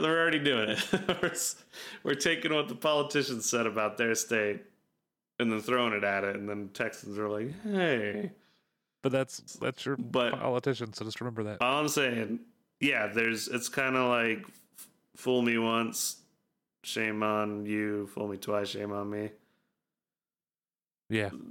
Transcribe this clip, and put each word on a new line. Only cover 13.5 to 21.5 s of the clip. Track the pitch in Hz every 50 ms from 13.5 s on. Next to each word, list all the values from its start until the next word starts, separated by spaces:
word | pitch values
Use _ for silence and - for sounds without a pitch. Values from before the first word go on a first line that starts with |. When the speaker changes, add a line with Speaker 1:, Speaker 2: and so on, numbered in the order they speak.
| 127 123 117 -
Speaker 1:
kinda | - - 135 131 131 131 127
like, | 123 123 120 117 117 110 104 95 -
f-, | - - - _ _ - - - _ _ _ _ -
fool | - - 127 127 123
me | 120 117 117 117
once, | 113 113 113 113 113 113 - - - - - - - _ _ _ _ _ _ _ _ _ _ _ -
shame | - - - 110 110 107 107 107
on | 107 107 107 104 104 104 104 104
you, | 104 107 107 107 107 104 104 101 101
fool | - - 104 104
me | 98 98
twice, | - - 107 104 104 98
shame | - 104 104 104
on | 101 101 101 101
me. | 104 104 107 107 - - _ _ _ _ _ _ _ _ _ _ _ _ _ _ _ _ _ _ _ _ _ _ _ _ _ _ _ _ _ _ _ _ _ -
Speaker 2:
Yeah. | 110 110 104 98 - - - -